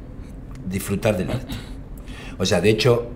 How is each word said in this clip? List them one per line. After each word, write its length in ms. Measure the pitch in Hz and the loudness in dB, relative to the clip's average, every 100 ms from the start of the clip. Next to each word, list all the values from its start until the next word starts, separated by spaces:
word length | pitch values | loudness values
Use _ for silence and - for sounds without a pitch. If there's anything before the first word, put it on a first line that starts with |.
| - - - - - - 185 | -12 -12 -12 -12 -12 -10 -4
disfrutar 500 | 98 - 98 110 95 | -2 0 2 2 2
del 140 | 71 | 0
arte? 220 | 120 - - - - - - - - - - | -2 -4 -8 -8 -10 -10 -12 -12 -12 -8 -2
O 80 | 92 | 2
sea, 160 | 92 | 4
de 80 | 101 | 6
hecho 380 | 110 127 120 - | 6 6 4 2